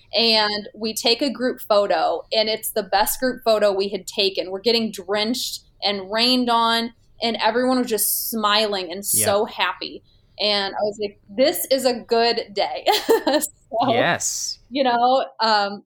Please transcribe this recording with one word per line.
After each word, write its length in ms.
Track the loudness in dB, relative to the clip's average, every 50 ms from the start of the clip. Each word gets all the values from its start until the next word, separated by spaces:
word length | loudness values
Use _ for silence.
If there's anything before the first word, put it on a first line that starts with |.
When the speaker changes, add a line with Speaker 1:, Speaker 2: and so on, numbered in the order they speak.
| _ _ 0
Speaker 1:
And 540 | 2 4 4 4 4 2 2 -2 -4 -8 -10 -10
we 200 | -8 -6 -6 -4
take 260 | -2 0 0 2 2 0
a 80 | -2
group 300 | -2 -2 -2 -4 -4 -4
photo, 640 | 0 2 2 4 4 2 2 0 0 0 -2 -2 -4 -2 0
and 160 | 0 0 0
it's 220 | -2 -4 -4 -6
the 120 | -4 -4 -2
best 360 | 0 0 0 0 0 -2 -2
group 220 | -2 -2 -2 -2 0
photo 280 | 2 2 4 4 2 2
we 160 | 0 -2 -2
had 180 | -4 -6 -8
taken. 440 | -6 -2 0 0 0 0 -2 -6 -6
We're 100 | -8 -4
getting 300 | 0 0 0 2 0 -2
drenched 680 | -4 -8 -6 -4 -2 -2 0 -2 -2 -4 -6 -8 -10 -12 -16 _ _ _ -4
and 280 | -4 -4 -4 -6 -4
rained 380 | -2 0 2 2 2 2 2 2
on, 460 | 2 2 2 2 2 0 -2 -4 -8 _ _ _ _ -6 -4
and 140 | -4 -2 0 0
everyone 360 | 0 2 2 2 2 2 0
was 100 | 0 0
just 420 | -2 -2 -2 -2 -2 -4 -4 -4
smiling 600 | -2 0 2 2 4 2 2 2 0 -4 -4 -6 -8
and 120 | -8 -4
so 420 | -2 0 0 2 2 2 2 0
Speaker 2:
Yep. 80 | 0 -2
Speaker 1:
happy. 480 | -2 -2 -2 -2 -4 -10 -12 -12 -14 -20 _ _ _ _ _ _ -2
And 360 | 0 0 0 0 -2 -2 -4
I 40 | -4 -4
was 160 | -4 -4 -4
like, 180 | -8 -8 -8 _ _ -8
"This 360 | -2 2 2 2 2 0 -2 0
is 140 | 0 2 2
a 100 | 0 -2
good 580 | -2 -2 0 2 2 4 2 2 -2 -4 -4 -2
day." 320 | -2 -2 -2 -2 -2 0 0 0 2 2 2 2 2 2
<laughs> 140 | 2 0 0 0 -4 -8 _ _ -6 -2 0 0
So, 100 | 2 2
Speaker 2:
Yes. 680 | 2 2 2 0 0 -2 -4 -6 -6 -6 -8 -10 -10 _ -6
Speaker 1:
you 140 | -2 0 2
know, 420 | 2 2 4 4 4 4 2 0 -2 -4 -2
um, 420 | 2 2 2 2 2 0 -4 -8 -14